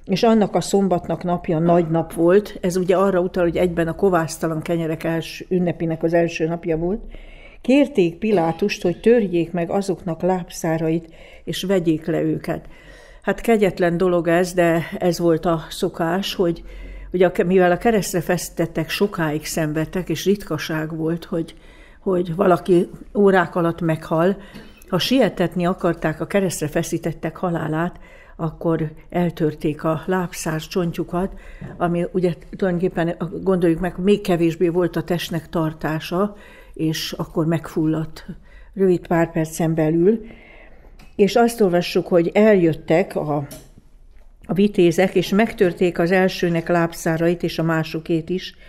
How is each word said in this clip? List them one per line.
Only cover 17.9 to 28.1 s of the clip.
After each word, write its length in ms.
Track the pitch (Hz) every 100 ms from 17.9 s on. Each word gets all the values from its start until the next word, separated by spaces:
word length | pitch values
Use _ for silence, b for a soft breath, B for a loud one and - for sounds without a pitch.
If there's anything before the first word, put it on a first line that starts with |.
| 220 - 175
feszítettek, 680 | - 175 - - 165 - 156
sokáig 560 | - 202 190 160 151
szenvedtek, 640 | - - 156 156 156 185 170
és 160 | 156
ritkaság 720 | 180 202 - 151 - 156 156 160
volt, 280 | 156 170
hogy, 300 | - 170 165 - b b b b
hogy 340 | - 180 180
valaki 540 | 165 190 175 - 175 220 - -
órák 400 | - 196 190 175
alatt 260 | 185 170 165
meghal. 560 | 170 156 - 160 175 202 B B B B B
Ha 100 | 185
sietetni 680 | - 269 202 - 170 180 175
akarták 540 | 185 175 165 160 151
a 60 | 160
keresztre 420 | 202 190 - 151
feszítettek 680 | 165 165 165 170 156 160 160
halálát, 640 | 180 165 156 156 175 - B